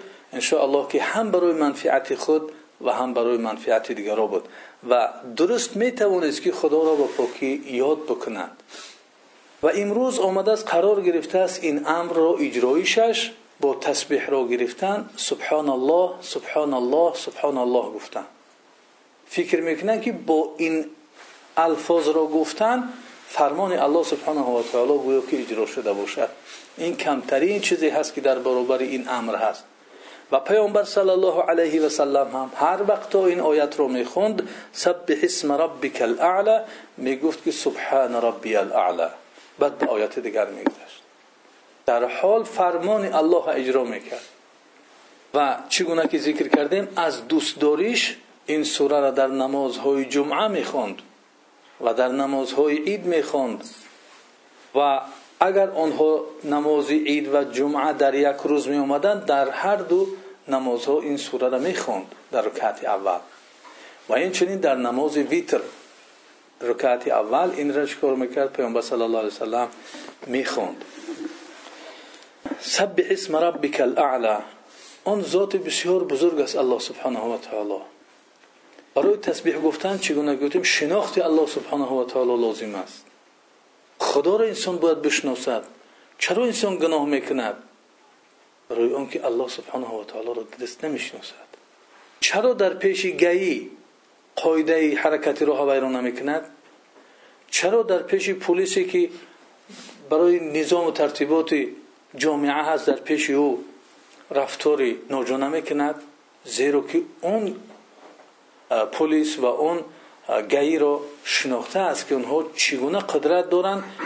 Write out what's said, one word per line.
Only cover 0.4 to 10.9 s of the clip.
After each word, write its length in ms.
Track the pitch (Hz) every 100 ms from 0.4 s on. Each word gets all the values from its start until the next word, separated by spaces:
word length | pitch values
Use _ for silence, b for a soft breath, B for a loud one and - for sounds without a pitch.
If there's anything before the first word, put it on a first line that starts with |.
| - 151 139 143 -
که 140 | 143
هم 300 | - 214 220
برای 220 | 180 175
منفعت 600 | 160 147 135 131 135 - 131
خود 360 | - 156 156 B B -
و 100 | 123
هم 200 | 120 127
برای 240 | 123 120 120
منفعت 540 | 113 104 - 110 -
دیگران 360 | 98 104 107 107
بود 200 | 95 - B B B 123
و 200 | 120 117 - 131 113
درست 400 | 180 233 - 202
می‌توانست 680 | 247 240 208 180 156 147
که 100 | 180
خدا 320 | - 156 156
را 120 | 160 151
با 80 |
پاکی 600 | 131 - 120 - 131 139 139
یاد 380 | 123 135 151
بکند. 600 | - 117 - 101 87 - B B B B B _ _ - - -
و 80 | 151
امروز 460 | 185 202 220 254 -
آمده 320 | 190 190 196
است، 160 | 214 -
قرار 340 | 170 196